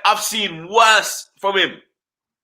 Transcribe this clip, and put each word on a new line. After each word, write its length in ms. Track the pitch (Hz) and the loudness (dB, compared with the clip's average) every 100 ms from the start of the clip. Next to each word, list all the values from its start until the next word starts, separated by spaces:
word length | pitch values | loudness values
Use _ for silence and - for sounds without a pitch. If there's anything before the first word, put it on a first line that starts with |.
I've 160 | 190 208 | -2 -2
seen 480 | - 220 202 165 170 | -2 -4 -6 -6 -4
worse 600 | 214 220 214 202 - - _ | 2 4 4 2 -6 -14 _
from 160 | 196 196 | -4 0
him 160 | 170 - _ _ _ _ _ _ | -2 -4 _ _ _ _ _ _